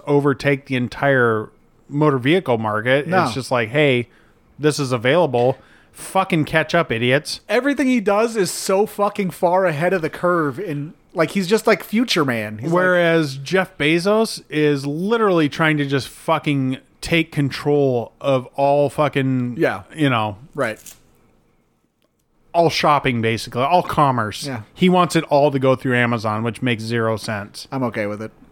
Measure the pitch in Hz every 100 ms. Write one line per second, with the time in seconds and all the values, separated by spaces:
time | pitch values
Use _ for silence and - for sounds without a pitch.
0 | - 143 143 135 143 139 - 131 123 -
1 | 143 135 120 110 107 - _ _ - 143
2 | 151 135 123 185 156 117 110 107 117 135
3 | 151 185 147 117 120 127 110 143 147 123
4 | 120 _ _ _ _ - 147 143 135 123
5 | 123 160 160 123 123 131 - - _ -
6 | - 190 185 165 143 160 151 170 147 113
7 | 123 139 147 - - 220 269 285 262 247
8 | 196 202 233 226 180 - - 190 214 -
9 | 202 202 190 - 175 180 185 147 175 190
10 | 156 - 175 175 151 131 196 143 151 -
11 | _ 180 160 202 175 214 233 196 - 214
12 | 247 180 135 117 107 107 143 175 185 180
13 | 170 165 151 135 135 185 180 - 147 170
14 | 185 214 220 - - 151 151 143 143 151
15 | 196 226 214 175 147 - 160 151 143 139
16 | - - - 156 156 143 131 131 - _
17 | - 165 160 - 139 - 147 147 139 120
18 | 110 - 139 131 123 - 139 147 143 -
19 | 147 139 131 131 123 123 160 98 90 160
20 | 143 120 107 98 135 - 120 110 - -
21 | _ _ _ _ _ _ _ _ _ _
22 | _ _ _ _ _ 170 165 - 165 147
23 | 135 120 113 113 - 120 139 180 - -
24 | 143 123 107 - 143 120 107 - 180 180
25 | 175 165 151 143 147 139 131 131 131 123
26 | 120 120 110 107 117 110 127 113 110 117
27 | 113 107 - 107 104 - - 135 123 110
28 | 104 104 110 - -